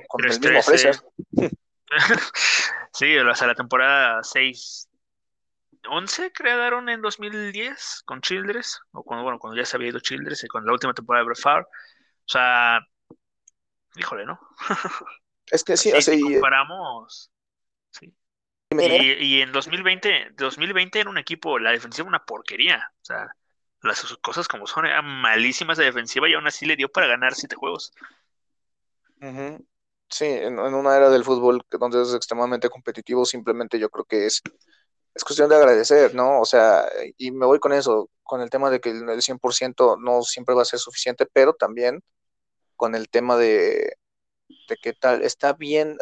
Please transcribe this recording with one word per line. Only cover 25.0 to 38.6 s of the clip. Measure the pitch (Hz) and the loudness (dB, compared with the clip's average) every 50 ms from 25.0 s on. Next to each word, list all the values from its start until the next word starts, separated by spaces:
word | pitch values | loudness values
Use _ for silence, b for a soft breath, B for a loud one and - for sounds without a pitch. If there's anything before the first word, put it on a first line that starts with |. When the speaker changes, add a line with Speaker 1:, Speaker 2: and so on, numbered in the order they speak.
| 147 | -2
Speaker 2:
malísima | 147 139 131 127 113 110 107 113 127 131 - 175 156 165 | -4 -6 -2 0 2 2 2 2 0 -2 -2 -2 -2 2
esa | 160 156 | 2 2
defensiva | 131 120 123 117 117 - 131 143 165 | 2 2 -2 -6 -6 -4 0 2 2
y | 160 | 2
aún | 156 151 147 | 2 0 -4
así | 143 - - | -6 -4 -4
le | 151 156 | -4 -2
dio | 139 135 127 | -2 -2 -2
para | - 185 180 | 0 0 2
ganar | 139 120 123 127 131 131 | 2 2 2 0 -2 -2
siete | - - 131 - | -2 -8 -12 -10
juegos. | - - - - - - - b b b b b b b b _ _ _ _ _ _ _ _ _ _ _ _ _ _ _ _ _ _ | -8 -6 -6 -6 -6 -10 -14 b b b b b b b b _ _ _ _ _ _ _ _ _ _ _ _ _ _ _ _ _ _
Speaker 1:
Ujú. | 139 135 127 135 139 143 151 160 - _ _ _ _ _ _ _ _ _ | -18 -16 -12 -12 -12 -12 -14 -16 -20 _ _ _ _ _ _ _ _ _
Sí, | - - 151 | -6 -4 -2
en, | 151 139 120 - 113 127 113 | -2 -2 -2 -4 -4 -4 -4
en | 101 135 135 | -4 -2 -2
una | 135 139 139 139 | 0 2 4 6
era | 139 139 135 | 8 8 8
del | 135 127 120 | 8 6 4
fútbol | 131 131 123 123 123 123 123 - _ | 2 0 2 4 4 2 2 0 _
que, | - - | -6 -4
donde | 123 123 120 123 123 | -2 0 2 0 0
es | 120 123 | 0 -2
extremadamente | 120 - - 123 117 120 123 123 120 120 120 | -4 -4 -6 -4 -4 -2 -2 -2 -2 -2 -4
competitivo, | - 131 - - 113 113 110 - 123 123 123 | -4 -6 -10 -12 -12 -12 -8 -2 0 0 0
simplemente | 120 - 123 110 - 113 120 120 110 - 113 | 0 -2 -4 -4 -4 -4 -4 -4 -4 -4 -2
yo | 107 107 | -2 -4
creo | - - 107 | -4 -8 -8
que | - - 107 101 | -4 -2 0 0
es, | 107 - - - - - _ _ _ _ _ _ _ _ _ _ _ _ | 0 -2 -4 -6 -10 -16 _ _ _ _ _ _ _ _ _ _ _ _
es | - - | -12 -10
cuestión | - 147 151 147 147 | -6 2 2 4 6
de | 156 | 8
agradecer, | 151 147 131 123 110 113 - 147 147 143 117 120 | 8 10 8 8 6 6 6 6 6 6 6 4
¿no? | 127 127 131 139 131 | 2 2 2 4 2
O | 113 | 2
sea, | - - 123 110 113 101 78 57 - - 50 55 73 - | 4 4 6 6 8 6 6 4 0 -4 -6 -8 -10 -10
y | _ 131 127 127 | _ -10 -8 -4
me | 131 131 | 0 4
voy | 127 139 151 | 6 6 6
con | - 143 139 | 4 2 0
eso, | 143 135 135 113 110 101 - _ _ _ | 2 2 2 0 0 0 -4 _ _ _
con | - 131 127 | -8 -8 -6
el | 123 117 | -6 -4
tema | - 135 | -4 -2